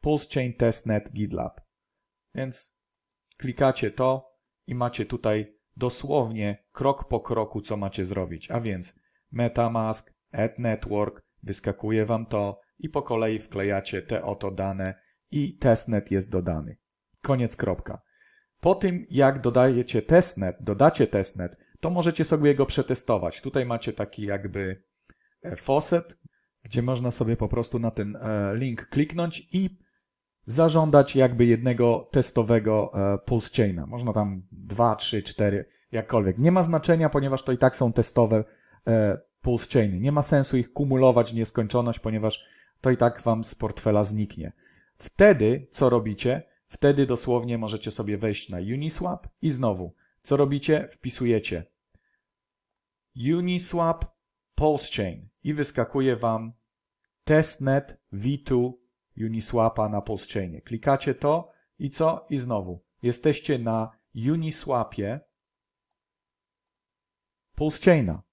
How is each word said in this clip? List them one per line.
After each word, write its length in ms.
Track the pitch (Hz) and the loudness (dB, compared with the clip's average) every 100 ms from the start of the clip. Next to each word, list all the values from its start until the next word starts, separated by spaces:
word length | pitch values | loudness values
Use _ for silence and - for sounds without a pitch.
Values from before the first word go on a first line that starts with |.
Pulse 260 | 147 151 - | 0 -2 -2
Chain 200 | 143 127 | -4 -4
Testnet 580 | - 117 110 117 107 - | 0 0 2 0 -2 -2
GitLab. 500 | 101 104 - - - _ _ _ _ _ _ _ - | -8 -6 -6 -8 -10 _ _ _ _ _ _ _ -10
Więc 400 | 131 - - _ _ _ _ _ _ _ | -8 -8 -12 _ _ _ _ _ _ _
klikacie 540 | 131 120 135 131 107 | -10 2 2 2 -4
to 460 | - 127 131 - _ _ _ - | 0 0 0 -6 _ _ _ -10
i 80 | 123 | -4
macie 300 | 120 - 104 | -4 -4 -6
tutaj 520 | 117 110 107 104 _ _ - | -2 0 0 -4 _ _ -4
dosłownie 880 | 123 - 139 147 113 113 104 101 _ | -2 -2 0 0 0 -2 -4 -6 _
krok 360 | - 135 139 - | -2 -2 0 -2
po 120 | 117 | -4
kroku, 420 | - 113 107 110 | -2 -4 -2 -6
co 160 | 101 107 | -6 -6
macie 280 | 98 - 92 | -6 -4 -4
zrobić. 460 | 98 90 82 - | -4 -6 -8 -6
A 80 | 120 | -6
więc 400 | 113 95 87 _ _ _ _ | -4 -6 -8 _ _ _ _
Metamask, 840 | 117 117 120 117 113 110 110 - _ _ | -2 -2 0 0 0 -2 -4 -8 _ _
add 280 | 120 113 - | -4 -4 -2
network, 640 | 117 107 - 104 104 - _ _ | -4 -4 -4 -2 -4 -6 _ _
wyskakuje 600 | 98 98 - - 107 110 107 | -10 -6 -6 -6 -2 0 0
wam 200 | 113 113 | -2 -2
to 340 | 107 101 101 _ _ | -4 -4 -8 _ _
i 100 | 123 | -6
po 120 | 147 | -6
kolei 380 | - 117 110 110 | -4 -2 0 -2
wklejacie 640 | - 98 98 98 - 95 | -6 -4 -2 -2 -4 -10
te 220 | - 113 | -6 -6
oto 280 | - 101 101 | -4 -6 -6
dane 500 | 95 98 98 95 95 _ _ _ | -4 -6 -4 -6 -8 _ _ _
i 260 | 147 143 - | -4 -4 0
testnet 540 | 123 113 - 107 - | 2 4 2 -2 0
jest 200 | 98 95 | -4 -2
dodany. 460 | 95 90 80 76 - _ _ _ _ | -4 -2 -4 -8 -14 _ _ _ _
Koniec, 340 | - 131 117 - | -2 0 0 -2
kropka. 460 | 104 90 - - _ _ _ _ _ _ | -4 -4 -8 -14 _ _ _ _ _ _
Po 160 | 165 185 | 0 2
tym, 300 | 190 180 - | 0 -2 -2
jak 320 | 131 135 135 | 4 4 4
dodajecie 600 | 120 123 127 120 120 113 | 2 4 4 4 0 -2
testnet, 560 | - 170 175 - 95 - | 4 4 6 0 -4 -4
dodacie 480 | - 101 147 - 113 | -6 4 4 4 2
testnet, 500 | 101 95 - 87 - _ _ | 2 -2 -6 -10 -10 _ _
to 100 | 160 | -4
możecie 360 | 180 170 165 160 | 0 0 0 0
sobie 300 | 156 147 139 | 4 4 4
go 100 | 131 | 2
przetestować. 760 | - - 127 - 107 87 - | 0 0 -4 0 -2 -2 -6
Tutaj 240 | - 143 123 | -6 -4 -2
macie 280 | 117 - | -4 -6
taki 280 | - 104 - | -6 -8 -6
jakby, 640 | 101 98 98 95 95 95 _ _ _ _ _ _ | -6 -6 -6 -6 -8 -8 _ _ _ _ _ _
e, 140 | - - | -14 -10
faucet, 640 | - 139 - 131 - - _ _ _ _ | 0 0 2 -2 -2 -20 _ _ _ _
gdzie 180 | - 123 | -6 -2
można 300 | 123 127 123 | -2 -2 -2
sobie 260 | - 110 117 | -2 0 0
po 100 | 107 | 0
prostu 320 | 120 113 120 | -2 -2 -4
na 120 | 113 | -4
ten, 240 | 113 104 104 | -4 -8 -6
e, 400 | 113 107 101 110 | -4 -2 -2 -2
link 300 | 135 113 - | -4 -6 -4
kliknąć 640 | 143 147 170 170 - - | -2 -2 -2 -4 -6 -4
i 240 | 180 190 - _ _ _ _ _ _ - | -2 -2 -6 _ _ _ _ _ _ -2
zażądać 680 | 123 165 160 156 147 139 135 | 2 4 4 6 6 6 4
jakby 300 | 131 120 120 | 4 6 6
jednego 640 | 113 127 117 120 113 - | 6 2 2 2 2 0
testowego, 800 | 143 123 - 110 117 104 107 - | 0 2 0 2 2 4 0 0
e, 240 | 98 98 101 | 0 0 0
pulse 320 | - 120 - - | 0 -2 0 0
chaina. 300 | 104 87 69 | 0 0 -8
Można 280 | 120 120 | -6 -2
tam 300 | 107 104 95 92 | 0 -2 -4 -12
dwa, 440 | - - 101 117 107 | -20 -10 0 2 2
trzy, 280 | - 107 | -2 -4
cztery, 420 | - - 101 98 - _ _ | -4 0 0 0 -6 _ _
jakkolwiek. 460 | 113 110 117 95 92 | -8 0 2 2 2
Nie 140 | 151 | 4
ma 120 | 185 | 4
znaczenia, 460 | 170 160 - 165 156 | 2 0 2 2 4
ponieważ 340 | 147 139 135 | 2 0 -2
to 80 | - | -2
i 60 | 127 | 2
tak 180 | 131 - | 2 4
są 180 | 123 | 0
testowe, 500 | 113 113 - 113 110 110 _ _ _ - | 2 2 2 4 2 0 _ _ _ 0
e, 300 | 113 107 95 _ _ | 2 2 0 _ _
pulse 260 | 131 120 - | -2 -2 2
chainy. 300 | 131 104 90 | 2 2 0
Nie 120 | 123 | 0
ma 120 | 147 | 0
sensu 340 | 143 147 135 131 | 4 2 4 0
ich 160 | 120 | -2
kumulować 580 | - 143 131 131 120 113 | -2 0 6 6 6 2
w 40 | 113 | -2
nieskończoność, 640 | 113 - 107 123 117 113 | -2 -2 0 0 0 -4
ponieważ 460 | 113 110 110 - - _ _ _ | -4 -2 -2 -4 -12 _ _ _
to 100 | 127 | 0
i 60 | 123 | 4
tak 240 | 117 - | 2 2
wam 220 | 120 113 | -2 0
z 120 | 113 - | -2 -4
portfela 480 | 110 - 110 104 | -6 -2 2 2
zniknie. 480 | 101 107 101 - - - _ _ _ _ | 2 -2 -4 -6 -12 -14 _ _ _ _
Wtedy, 720 | - - 208 151 107 131 135 | -14 6 8 8 4 2 -4
co 180 | - 131 | 0 2
robicie? 540 | 120 110 101 123 139 - _ _ | 2 0 -4 -2 -2 -6 _ _
Wtedy 400 | - 143 139 131 | 2 4 4 2
dosłownie 520 | 120 - 120 120 117 | 0 0 0 0 -4
możecie 340 | 110 110 - | -4 -6 -6
sobie 260 | - 104 104 | -6 -6 -2
wejść 320 | 110 101 - | -2 -4 -6
na 80 | 90 | -8
Uniswap 680 | 95 131 156 - 180 - - _ | -6 -4 -4 -4 -4 -6 -12 _
i 100 | 160 | -4
znowu, 420 | 127 123 92 87 _ _ _ | 0 0 -2 -6 _ _ _
co 160 | - 139 | 0 2
robicie? 500 | 143 139 147 151 - | 2 0 0 0 0
Wpisujecie 760 | - 127 - 120 110 - 87 85 _ _ _ _ _ _ _ _ _ _ _ _ _ _ 127 123 175 | -12 -10 -2 0 0 0 -8 -10 _ _ _ _ _ _ _ _ _ _ _ _ _ _ -6 0 0
Uniswap 680 | 180 180 180 170 165 165 - _ _ _ _ - | 0 -2 -2 0 0 0 -6 _ _ _ _ 0
Pulse 360 | 151 147 - - | 2 2 -2 -4
Chain 340 | 98 85 - _ | -4 -6 -18 _
i 100 | - | -6
wyskakuje 640 | 151 143 - 113 139 131 117 | -2 -2 -2 -2 0 0 2
wam 380 | 117 110 113 117 _ _ _ _ _ _ | -2 -2 -6 -16 _ _ _ _ _ _
testnet 800 | - 156 156 - 135 139 139 - _ | 2 4 4 -2 0 0 -2 -20 _
V 180 | 101 113 143 - | -4 -2 -4 0
two 280 | 127 123 123 _ _ _ - | 0 0 -4 _ _ _ -8
Uniswapa 720 | 110 113 - 120 113 - 107 | -6 -6 -2 2 2 0 -2
na 120 | 104 | -2
Pulse 320 | - 104 - | -4 -8 -6
Chainie. 280 | 104 92 78 | -6 -6 -10
Klikacie 540 | - 113 - 135 - 127 | -10 -4 0 0 0 -2
to 360 | 143 165 170 _ _ _ | 0 -2 -4 _ _ _
i 100 | 143 | -8
co? 360 | - 160 165 - | 0 0 0 -6
I 80 | 143 | -6
znowu 460 | 123 110 92 85 _ _ | -4 -4 -6 -12 _ _
jesteście 560 | 120 120 156 143 - 135 | -4 0 0 0 -2 -2
na 320 | 117 113 113 _ _ 113 120 | -2 -2 -4 _ _ -6 -2
Uniswapie 880 | 165 156 - 156 127 113 - 101 135 _ _ _ _ _ _ _ _ _ _ _ _ _ _ _ _ _ _ _ _ _ _ _ - | -2 -4 -6 -4 -2 -2 -6 -6 -6 _ _ _ _ _ _ _ _ _ _ _ _ _ _ _ _ _ _ _ _ _ _ _ -4
Pulse 360 | 151 151 190 | -2 2 4
Chaina. 320 | 165 101 80 _ | 6 4 -4 _